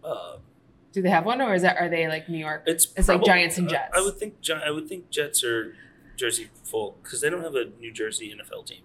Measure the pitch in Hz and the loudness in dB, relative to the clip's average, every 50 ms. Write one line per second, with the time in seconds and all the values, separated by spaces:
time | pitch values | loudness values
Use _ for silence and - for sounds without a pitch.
0 | 165 165 147 - 82 87 - - - - _ _ _ _ _ _ _ _ _ 196 | -6 -8 -8 -8 -8 -12 -14 -16 -20 -20 _ _ _ _ _ _ _ _ _ 0
1 | 185 180 180 165 170 208 240 254 269 240 196 180 170 180 - - 175 170 170 165 | 2 4 4 4 4 4 0 2 2 2 2 4 4 4 4 4 0 0 2 0
2 | 165 160 156 160 156 - 170 165 156 156 151 156 - 165 160 165 - - - - | 0 0 -2 -4 -6 -6 -6 -6 -4 -6 -6 -4 -2 -2 2 2 2 0 4 2
3 | 185 - 180 180 208 226 185 180 175 165 165 180 180 165 - 139 147 - - 180 | 6 6 6 6 6 6 6 6 6 2 2 0 0 0 0 -2 -4 0 0 2
4 | 190 202 196 - 214 214 208 _ - - 165 156 151 151 151 156 156 151 180 185 | 2 2 -2 -4 -10 -10 -10 _ -6 -4 -4 -2 -2 -4 -4 -4 -6 -8 -12 -12
5 | 175 _ - 151 147 143 147 - - 120 117 113 110 113 - - - - _ _ | -12 _ -4 -4 -4 0 -2 -2 0 0 0 -2 -2 -6 -12 -20 -20 -20 _ _
6 | _ - - - 127 117 110 - - - _ - _ - - 110 107 101 - - | _ -20 -10 -4 -4 -2 -2 -4 -6 -8 _ -20 _ -6 -4 -4 -4 -4 -8 -14
7 | _ - - 123 143 151 170 180 165 165 143 131 117 - 101 - 117 117 110 117 | _ -12 -8 -4 -2 -2 -2 -2 -6 -4 -4 -4 -4 -4 -8 -16 -16 -16 -8 -6
8 | 110 110 107 - 113 104 107 104 104 - - - - - - - - | -6 -6 -6 -8 -10 -10 -14 -16 -18 -16 -16 -16 -16 -16 -18 -18 -20